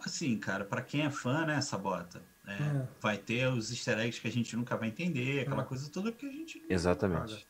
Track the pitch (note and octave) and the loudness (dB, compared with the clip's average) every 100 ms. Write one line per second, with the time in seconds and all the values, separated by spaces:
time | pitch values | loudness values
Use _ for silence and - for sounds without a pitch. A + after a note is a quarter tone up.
0 | F3+ - C#3 G#2+ - G2 F#2+ B2 - C#3+ | -6 -2 2 2 2 -2 0 -4 -2 0
1 | D3+ - B2 D3+ D#3+ D3 B2+ G2+ G2 F2+ | 0 0 0 2 2 2 0 -2 0 -2
2 | F2 - - - - G2+ D3 C#3+ B2+ - | -4 -14 -18 -18 -10 -2 0 0 -2 0
3 | G#2+ G#2 - A#2+ C3 B2 G#2+ A#2+ - A2 | 2 2 0 2 4 2 -2 -4 0 2
4 | A#2 - A#2 A#2+ A2+ A2+ A#2+ A2 A2+ - | 2 0 0 0 0 0 0 0 -2 0
5 | F3 C3 B2+ C#3 C3 G#2+ - C3 D3 F#3 | 0 2 2 2 2 0 -2 -4 -4 -4
6 | G#3+ A3+ C#4 C#4 D#4+ - - F#2 F2 F2+ | -4 -4 -8 -8 -10 -10 0 2 4 4
7 | G2+ D#2+ G#2+ G#2+ - | 4 2 -2 -8 -12